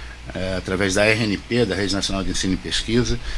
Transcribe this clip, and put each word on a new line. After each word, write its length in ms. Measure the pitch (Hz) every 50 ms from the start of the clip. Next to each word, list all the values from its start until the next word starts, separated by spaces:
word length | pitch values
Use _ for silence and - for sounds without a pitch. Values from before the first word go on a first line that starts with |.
| - - - - - - -
é, 220 | 90 92 92 92 90
através 360 | 87 - 92 90 101 98 92
da 100 | 101 104
R 180 | 107 110 113 113
N 140 | 104 98 -
P, 260 | - - 117 120 120
da 100 | 95 90
Rede 200 | 92 101 95 101
Nacional 280 | 98 - - 98 95
de 80 | 90 90
Ensino 220 | 90 - - 95
e 60 | 90 85
Pesquisa. 600 | - 82 - - - - 113 120 120 113 123 117 - - -